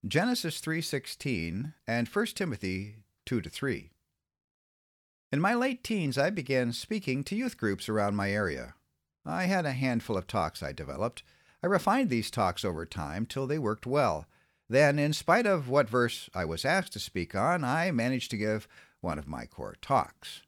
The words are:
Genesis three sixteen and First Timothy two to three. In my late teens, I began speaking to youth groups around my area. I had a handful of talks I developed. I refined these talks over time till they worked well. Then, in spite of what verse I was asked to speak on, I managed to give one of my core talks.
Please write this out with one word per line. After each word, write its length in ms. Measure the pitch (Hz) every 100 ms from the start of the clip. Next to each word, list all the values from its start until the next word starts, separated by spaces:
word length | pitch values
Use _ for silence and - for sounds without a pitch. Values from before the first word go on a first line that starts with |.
| 110
Genesis 540 | 147 220 247 165 -
three 220 | - 160
sixteen 920 | 160 139 - - 143 110 82 87 143 - -
and 220 | 117 117
First 260 | 202 220 -
Timothy 600 | 185 107 95 92 104 107 - _ -
two 140 | 123
to 100 | 82
three. 420 | - 139 90 - _ _ _ _ _ _ _ _ _ _ _ _ _ _
In 80 | 139
my 140 | 185
late 280 | 240 254 254
teens, 360 | - 220 151 131
I 120 | 147
began 440 | 202 127 135 120
speaking 500 | 120 - 214 190 135
to 140 | 139 208
youth 180 | 254 -
groups 320 | 110 98 -
around 300 | 107 101 101
my 140 | 98
area. 420 | 101 98 67 60 - _ _ _ _ 151
I 200 | 165 185
had 200 | 190 156
a 60 |
handful 460 | 127 135 117 - 101
of 100 | -
talks 340 | 107 78 -
I 120 | 71
developed. 500 | 67 69 69 110 - - _ _ _
I 40 | 175
refined 420 | 196 - 240 247
these 200 | 120 104
talks 360 | - 95 87 101
over 200 | 80 -
time 400 | - 73 87 113
till 220 | - 135
they 100 | 151
worked 300 | 120 107 123
well. 380 | 139 123 78 78 _ _ _ _
Then, 320 | 123 147 147
in 140 | 147
spite 320 | 151 - 190 233
of 240 | 185 127
what 180 | 135 127
verse 420 | 123 120 - - -
I 80 |
was 220 | 85 80 131
asked 260 | 180 -
to 60 | 104
speak 340 | - 92 87
on, 300 | - 123 175
I 280 | 131 147 175
managed 380 | 131 117 127 -
to 60 | 110
give 300 | 107 107 - - - _
one 180 | 90 76
of 120 | 76
my 160 | 127 -
core 320 | - 53 -
talks. 600 | - 135 - - - -